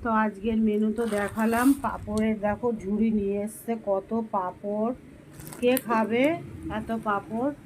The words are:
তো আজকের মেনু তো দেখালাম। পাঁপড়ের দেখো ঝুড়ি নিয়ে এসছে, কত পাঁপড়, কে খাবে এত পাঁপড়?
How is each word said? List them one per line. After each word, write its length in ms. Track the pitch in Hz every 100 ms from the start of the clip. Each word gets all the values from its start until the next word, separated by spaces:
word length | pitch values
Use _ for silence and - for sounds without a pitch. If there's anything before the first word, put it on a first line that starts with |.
তো 60 | 240
আজকের 480 | 220 220 196 214 220
মেনু 360 | 220 208 220
তো 120 | 214 233
দেখালাম। 680 | 202 202 208 220 226 254
পাঁপড়ের 680 | 277 220 185 - 214 220 214
দেখো 340 | 208 208 247
ঝুড়ি 380 | 220 185 208 226
নিয়ে 300 | 214 196 202
এসছে, 360 | 208 - - 226 220
কত 380 | 196 196 220 220
পাঁপড়, 640 | 202 180 185 208 208 226 254 - - - - - -
কে 160 | 240 254
খাবে 460 | 208 226 214 233 277 339 - - -
এত 260 | 208 220 226
পাঁপড়? 480 | 220 202 - 220 269 285